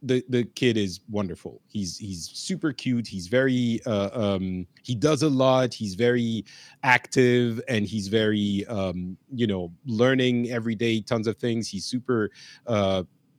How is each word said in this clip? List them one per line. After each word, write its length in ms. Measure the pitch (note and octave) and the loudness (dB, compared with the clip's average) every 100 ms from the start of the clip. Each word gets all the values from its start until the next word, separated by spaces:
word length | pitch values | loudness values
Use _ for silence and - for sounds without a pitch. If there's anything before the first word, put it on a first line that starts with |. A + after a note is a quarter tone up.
the, 200 | C3+ B2+ B2+ | 0 0 2
the 160 | B2 | 0
kid 320 | A2+ - C3 A2+ | -2 0 2 2
is 240 | G2+ F2 - | 0 -4 -6
wonderful. 540 | G#2 G2 E2 - - _ | -4 -4 -6 -12 -16 _
He's, 280 | G#2 F#2+ E2 | -8 -6 -8
he's 320 | G#2 F2+ D2+ | -10 -10 -12
super 440 | - - F#3 D#3+ | -12 -8 -4 -2
cute. 340 | C3 B2+ A#2+ A2 | -2 -2 -2 -2
He's 220 | F#2+ F2 | -8 -2
very, 520 | B2 C3 B2+ A#2+ A2+ - | 2 2 2 0 -2 -2
uh, 240 | G#2 G2 | -2 -2
um, 540 | B2 G#2 G2 F#2 F#2 F2+ _ | -2 0 0 -2 -6 -8 _
he 120 | - | -8
does 280 | B2 D3 D3+ | 0 2 2
a 60 | D3+ | 2
lot. 440 | C3 C3 C3 B2+ | 4 4 4 2
He's 220 | - G#2+ | -2 -8
very 500 | F#2 A#2+ B2 A#2 A2 - - - - | 0 2 2 0 -4 -8 -16 -20 -4
active, 800 | C3+ B2 - - B2 B2 A#2+ A2+ - | 2 2 4 4 6 6 2 -2 -2
and 180 | A#2 G2 | -2 -2
he's 220 | A2 G2 | -4 0
very, 580 | A2 G#2+ G#2+ G#2 G2 G2+ | 2 2 2 0 -2 -2
um, 480 | G#2+ F#2+ F2+ F2+ F#2 _ | -4 -4 -4 -8 -10 _
you 120 | C3 A#2 | -4 -2
know, 260 | F#2+ F2 E2+ C3+ | -2 -6 -10 -6
learning 640 | A2 B2 C3 B2+ B2 A#2+ | 2 4 4 2 0 -2
every 240 | A#2+ A2+ | -4 -4
day, 260 | A2 A#2 A2+ | -2 0 0
tons 260 | G#2 A#2+ G#2+ | 0 -2 -2
of 120 | G#2 | -2
things. 300 | B2 A2+ G#2+ | -2 -2 -4
He's 180 | G2 - | -8 -6
super, 440 | B2+ A#2+ A#2+ G#2 - - - - | -6 -2 0 0 -6 -20 -16 -2
uh, 380 | G#2+ G2 F#2+ F2+ _ _ | 0 2 0 -4 _ _